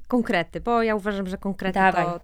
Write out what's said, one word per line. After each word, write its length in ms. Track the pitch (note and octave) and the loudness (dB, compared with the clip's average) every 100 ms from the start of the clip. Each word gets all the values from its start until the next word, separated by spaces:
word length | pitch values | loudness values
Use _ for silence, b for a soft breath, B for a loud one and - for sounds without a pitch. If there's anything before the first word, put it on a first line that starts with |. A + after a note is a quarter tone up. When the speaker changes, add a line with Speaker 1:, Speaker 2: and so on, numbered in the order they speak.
| - | -2
Speaker 1:
konkrety, 540 | B3 A3+ F#3+ E3 E3+ | 0 2 0 -2 -4
bo 220 | A#3 A#3 | 0 2
ja 120 | A3+ G#3+ | 2 0
uważam, 320 | G3 G3 F#3 | -2 -4 -4
że 100 | G3 | -4
konkrety 360 | G3+ F#3+ F#3+ F#3+ | -6 -4 -2 4
Speaker 2:
Dawaj. 260 | F#3+ F3 F3 | 4 4 0
Speaker 1:
to, 140 | F3 | -4